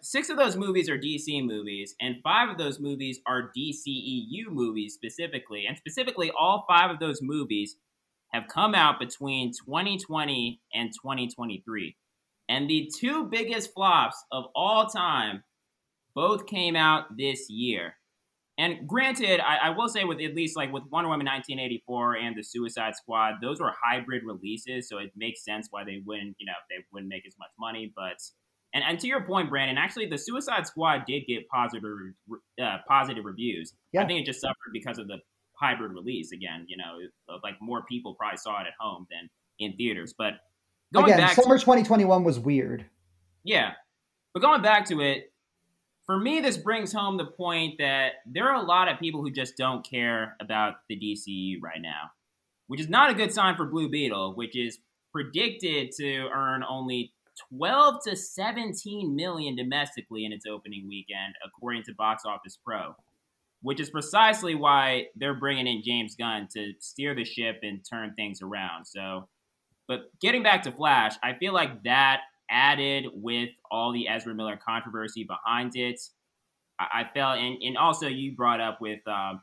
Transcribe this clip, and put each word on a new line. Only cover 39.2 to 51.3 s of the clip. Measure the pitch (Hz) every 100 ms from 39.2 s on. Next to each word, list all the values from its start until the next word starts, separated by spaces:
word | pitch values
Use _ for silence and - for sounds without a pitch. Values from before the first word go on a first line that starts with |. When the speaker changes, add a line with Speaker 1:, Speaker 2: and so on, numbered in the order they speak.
| 85 _ _ -
Speaker 1:
in | 107 95
theaters. | 120 95 80 -
But | 110 - _ _ _ _ _
going | 151 202
Speaker 2:
Again, | 180
Speaker 1:
back | 180 180
to |
Speaker 2:
summer | 254 262
twenty | - 247
twenty-one | 214 214 190 185 175
was | 120
weird. | 117 139 - - - _ _ _ _ _ -
Speaker 1:
Yeah. | 196 107 - _ _ _ _ _
But | 180
going | 269 302
back | 202 208 202
to | 160
it, | 143 139 - _ _ _ _ _ _ _ -
for | 190
me, | 226 320
this | 285 190
brings | 175 226 202
home | 214 202 190
the | 156
point | - 175 165 160 -
that | 143 135 135 - -
there | 139 247
are | 269
a | 180
lot | 180 180
of | 147
people | 165 156
who | 143
just | 135 127 -
don't | 131 127 -
care | 127 120 113 110 -
about | 107 110 107 - -
the | 104
D | 104 104
C | 101